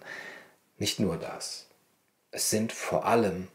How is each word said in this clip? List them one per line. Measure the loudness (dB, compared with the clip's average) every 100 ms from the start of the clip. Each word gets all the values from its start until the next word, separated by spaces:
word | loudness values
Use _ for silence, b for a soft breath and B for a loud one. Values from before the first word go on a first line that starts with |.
| B B B B B B _ -4
Nicht | -2 2
nur | 0 0
das. | -6 -8 -8 -10 -14 _ _ _ _ _ _
Es | -2 2
sind | 2 0
vor | -2 0 2 4
allem | 6 4 0 -8